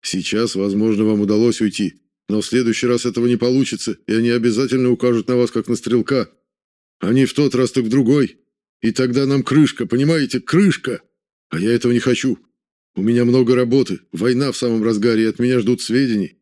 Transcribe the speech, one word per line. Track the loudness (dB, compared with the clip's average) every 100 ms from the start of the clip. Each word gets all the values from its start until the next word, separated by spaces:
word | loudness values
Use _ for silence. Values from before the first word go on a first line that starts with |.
Сейчас, | -6 -6 -4 -2 -2
возможно, | -2 -2 0 0 2
вам | 0 2
удалось | 2 2 2 2
уйти, | -2 -2 -6 -6 _ _ _
но | -4
в | -2
следующий | -2 0 -2 0
раз | -2 -2
этого | -2 0
не | 0
получится, | 2 0 0 -4 -8 -8 -2
и |
они | 0 2
обязательно | 2 0 0 0 0 0
укажут | 2 2 0 0
на |
вас, | 0 0
как | -2 -4
на |
стрелка. | -4 0 0 0 -2 -4 _ _ _ _ _ _ _
Они | -2 2
в | 2
тот | 2 0 0
раз, | 0
так | 0
в | 0
другой. | 0 2 2 0 -4 _ _ _ _
И | -4
тогда | 0 0 0 0
нам | 0
крышка, | 0 2 2 0
понимаете, | -4 0 0 0 -2 -4
крышка! | 0 2 2 2 -6 -10 _ _ _ _ _
А | -4
я | 0
этого | 0 2
не | 0
хочу. | 0 0 -2 -4 _ _ _ _ _
У | -4
меня | 0 2
много | 2 2 2 2
работы, | 2 2 0 -4 _
война | -4 0 0 -2
в | -4
самом | -2 0
разгаре, | 0 0 0 2
и | 0
от | 0
меня | 0 0
ждут | 0 -2
сведений. | 0 0 0 0 -4 _